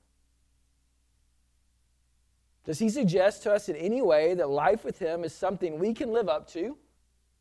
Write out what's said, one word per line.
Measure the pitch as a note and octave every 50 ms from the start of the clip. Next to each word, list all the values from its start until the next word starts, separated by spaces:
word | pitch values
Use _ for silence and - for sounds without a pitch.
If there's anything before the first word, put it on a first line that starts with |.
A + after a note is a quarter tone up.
| _ _ _ _ _ _ _ _ _ _ _ _ _ _ _ _ _ _ _ _ _ _ _ _ _ _ _ _ _ _ _ _ _ _ _ _ _ _ _ _ _ _ _ _ _ _ _ _ _ _ _ _ -
Does | - D#3 -
he | A3+ A3
suggest | G#3 D4 B3 F3 D#3+ F#3+ F#3 G#3 G#3+ -
to | - G#3+
us | G#3 G#3 - -
in | D#3+
any | D3 E3 G3 A3+ C4
way | B3+ F3+ D#3 D3+ D#3 E3+ F#3
that | F3 D#3+ C#3
life | C#3 D3 D3+ F3+ G#3 A3+ -
with | C4+ - -
him | F#3+ D#3 E3 E3+ E3+
is | D#3+ -
something | - G3 F3 G3 F3+ F#3 E3 D#3 D#3
we | F#3 A3 A3+
can | - D4+ A#3
live | A3 A#3 A3 E3+
up | D3+ D3+ D3+ -
to | - E3+ F3 A#3+ D4 - _ _ _ _ _ _ _ _ _ _ _ _